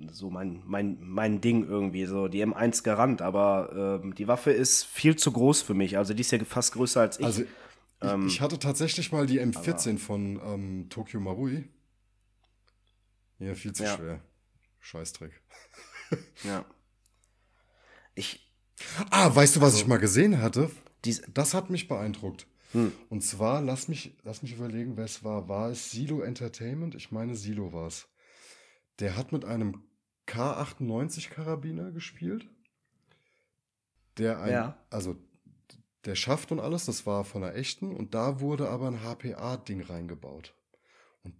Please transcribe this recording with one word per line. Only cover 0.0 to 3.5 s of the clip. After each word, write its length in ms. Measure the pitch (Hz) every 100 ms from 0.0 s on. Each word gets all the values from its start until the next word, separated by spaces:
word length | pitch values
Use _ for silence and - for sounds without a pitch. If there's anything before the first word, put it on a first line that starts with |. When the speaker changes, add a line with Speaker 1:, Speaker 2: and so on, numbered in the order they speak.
| 78
Speaker 1:
so 200 | 80 95
mein, 320 | 90 92 87 95
mein, 320 | 101 101 -
mein 400 | 90 95 110 104
Ding 260 | 113 117 101
irgendwie, 400 | 101 98 92 92
so 220 | 98 95
die 120 | 95
M 140 | 107
eins 280 | 107 120 117
Garant, 400 | - 107 127 120
aber, 800 | 90 98 101